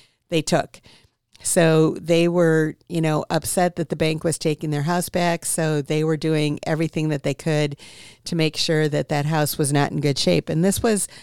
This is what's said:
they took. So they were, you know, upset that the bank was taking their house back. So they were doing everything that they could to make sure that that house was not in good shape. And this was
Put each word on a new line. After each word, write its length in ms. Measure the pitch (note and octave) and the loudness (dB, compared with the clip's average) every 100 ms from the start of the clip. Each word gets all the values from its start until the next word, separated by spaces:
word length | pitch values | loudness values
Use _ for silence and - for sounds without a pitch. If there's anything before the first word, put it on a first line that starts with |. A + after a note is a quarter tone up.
| _ _ _ | _ _ _
they 120 | E3 | -4
took. 400 | D3+ E3 - - - - _ _ _ _ | 0 0 -2 -10 -20 -20 _ _ _ _
So 480 | - - E3 D#3+ D#3+ C3+ | -2 2 4 4 4 0
they 260 | E3+ E3+ E3+ | 0 2 2
were, 480 | F3 E3 D#3+ D#3 - - | 4 4 2 0 -4 -8
you 100 | E3+ | -2
know, 240 | D#3+ D3+ - | 0 0 -2
upset 480 | E3 - - F3+ F3 | -4 -2 0 0 0
that 100 | D#3 | -6
the 80 | D3+ | -2
bank 300 | D#3+ D#3 E3+ | -2 -2 -2
was 120 | D3+ | -2
taking 340 | E3 D3+ D#3 | -2 -2 -2
their 100 | D3 | -2
house 260 | D3 F3+ F3 | 0 -2 -2
back. 380 | F#3 F3 E3+ - | -2 0 -2 -4
So 360 | - D#3+ D3+ | -2 0 0
they 220 | C#3 D#3 | -2 -2
were 140 | D#3 D#3 | 0 0
doing 420 | D#3+ D#3 D3+ D3 | 0 0 0 -2
everything 440 | - D#3 D#3+ - D#3 | -2 -2 -2 -2 -2
that 140 | C#3+ | -2
they 120 | C#3+ C#3 | -2 -4
could 420 | E3 D3+ D3 C#3+ - - - - - | -2 0 0 -4 -16 -20 -20 -20 -6
to 100 | E3+ | -2
make 220 | D#3 - | 0 0
sure 320 | - D#3 D#3 | 0 2 2
that 180 | D3 D3+ | 0 -2
that 200 | D3 D3 | -2 0
house 300 | D#3+ D3 - | 0 0 0
was 140 | C#3+ | 0
not 200 | C#3+ C#3+ | 2 0
in 100 | D#3 | 0
good 160 | C#3+ C#3 | -2 0
shape. 320 | - E3+ - | 2 2 0
And 160 | D#3 F#3 | 0 2
this 180 | F#3+ | 2
was 240 | A#3 G#3 - - | 0 0 -2 -10